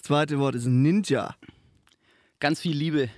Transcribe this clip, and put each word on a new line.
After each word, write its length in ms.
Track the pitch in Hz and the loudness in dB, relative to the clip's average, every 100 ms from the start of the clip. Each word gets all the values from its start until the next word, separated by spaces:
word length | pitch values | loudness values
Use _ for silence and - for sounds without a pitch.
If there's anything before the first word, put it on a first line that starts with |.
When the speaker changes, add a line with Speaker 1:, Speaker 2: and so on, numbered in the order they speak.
Speaker 1:
zweite 380 | - 147 151 143 | -2 0 0 0
Wort 160 | 139 123 | -2 -2
ist 100 | 120 | 0
Ninja. 680 | 127 143 196 196 127 - - - - _ _ _ _ _ _ _ _ | 2 4 2 0 -2 -2 -10 -20 -20 _ _ _ _ _ _ _ _
Speaker 2:
Ganz 200 | 147 156 | -2 -2
viel 140 | 175 147 | -2 -2
Liebe. 340 | 160 151 123 | 0 0 -2